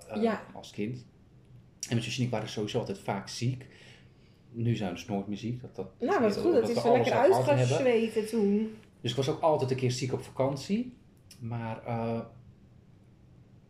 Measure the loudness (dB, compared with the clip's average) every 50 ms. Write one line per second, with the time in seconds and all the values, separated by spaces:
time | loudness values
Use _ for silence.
0 | -14 -8 -4 0 0 0 0 -2 -6 -12 -16 -16 -16 -12 -6 -6 -4 -4 -6 -8
1 | -12 -18 -20 -20 -20 -20 -20 -20 -20 -20 -20 -20 -20 -20 -18 -12 -6 -2 -2 -2
2 | -2 -2 -2 -2 -2 -2 -2 -4 -4 -4 -4 -4 -4 -2 -2 -2 -2 -4 -6 -8
3 | -6 -6 -6 -6 -6 -8 -8 -4 -2 -2 -2 -4 -8 -16 -20 -20 -20 -20 -20 -20
4 | -20 -20 -20 -20 -20 -20 -20 _ _ -14 -8 -4 0 0 0 0 -2 -4 -6 -6
5 | -6 -6 -4 -4 -4 -4 -6 -6 -6 -6 -8 -8 -10 -12 -12 -12 -12 -12 -8 -4
6 | -2 0 2 2 2 2 2 2 2 4 4 4 4 2 2 2 4 4 4 6
7 | 4 4 4 6 6 6 6 6 4 4 4 4 4 4 4 2 4 4 4 4
8 | 2 2 0 -2 -2 0 0 2 2 4 4 2 0 -2 -6 -12 -20 -20 -14 -8
9 | -6 -4 0 0 0 0 0 2 4 4 4 4 2 0 0 0 0 0 0 0
10 | -2 -4 -4 -4 -6 -6 -2 0 0 0 0 -2 -4 -2 -2 -2 -2 -4 -10 -20
11 | -20 -20 -20 -20 -20 -20 -16 -12 -8 -8 -6 -6 -6 -6 -8 -8 -6 -4 -4 -2
12 | -2 -2 -2 -4 -6 -8 -14 -20 -20 -20 -20 -20 -20 -20 -20 -20 -20 -20 -20 -20
13 | -20 -20 -20 -20 -20 -20 -20 -20 -20 -20 -20 -20 -10